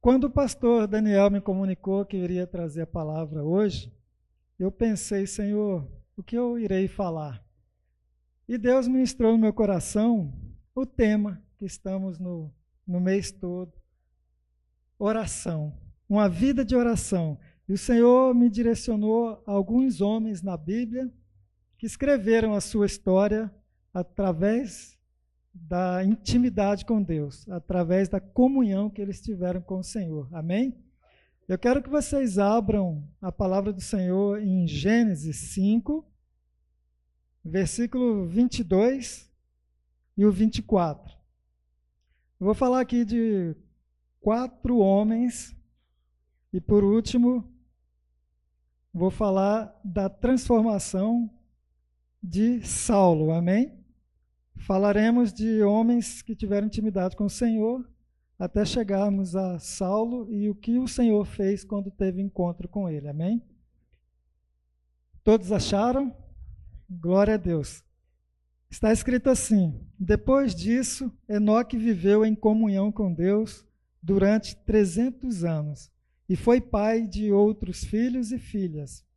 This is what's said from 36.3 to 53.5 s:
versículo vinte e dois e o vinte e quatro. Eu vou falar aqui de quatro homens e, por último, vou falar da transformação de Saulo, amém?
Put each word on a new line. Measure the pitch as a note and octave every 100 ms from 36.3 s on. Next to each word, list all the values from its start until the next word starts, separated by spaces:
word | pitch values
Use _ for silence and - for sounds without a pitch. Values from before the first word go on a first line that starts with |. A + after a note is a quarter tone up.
| _ _ _ _ _ _ _ _ _ _ _
versículo | E3+ F3 F3+ - A#3+ B3+ B3 G#3+ F3
vinte | F#3 B3 -
e |
dois | F#3 F#3 A#3 C4+ A#3 - _ _ _ _ _ _ _ _ _ -
e | G#3
o |
vinte | F#3 A3 -
e |
quatro. | - G3+ E3+ D3 - - _ _ _ _ _ _ _ _ _ _ _ _
Eu | F#3
vou | G#3+
falar | B3+ B3+
aqui | B3+ A#3+
de | A3 A#3 A3+ G3+ E3+ D3+ _ _ _ _ _ _
quatro | - A3+ B3 - A#3+ B3
homens | G3 G3 G#3+ A3+ B3 - - - _ _ _ _ _ _ _ _ _
e, | F#3
por | - G#3
último, | G3+ A3 A3 B3 A#3+ B3 - - _ _ _ _ _ _ _ _ _ _ _ _ _
vou | E3+ F#3
falar | - G#3 F#3+ G3 A3 G#3+ -
da | G3 F3 G3
transformação | G3 A#3+ B3+ - A#3+ A3+ G#3 - F#3+ G#3 A#3+ A3+ - _ _ _ _ _ _ _ _
de | F#3 F3 A3 A#3+ -
Saulo, | - - G3+ F#3 D#3+ D#3
amém? | E3 F3